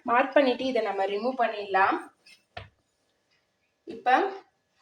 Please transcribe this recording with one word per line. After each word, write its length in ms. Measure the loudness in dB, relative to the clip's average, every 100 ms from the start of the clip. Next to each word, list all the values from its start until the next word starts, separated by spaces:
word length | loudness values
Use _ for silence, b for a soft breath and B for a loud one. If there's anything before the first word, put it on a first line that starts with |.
மார்க் 300 | 0 0 2
பண்ணிட்டு 300 | 4 2 2 -2
இதை 160 | -2
நம்ம 240 | -2 -2 -2
ரிமூவ் 300 | -2 -4 -2
பண்ணிடலாம். 600 | -2 -2 -2 2 2 2 -6 _ _ b _ -18 -18 _ _ _ _ _ _ _ _ _ _ _ -16
இப்ப 280 | -6 0 2 0 -6 -16 _ _ _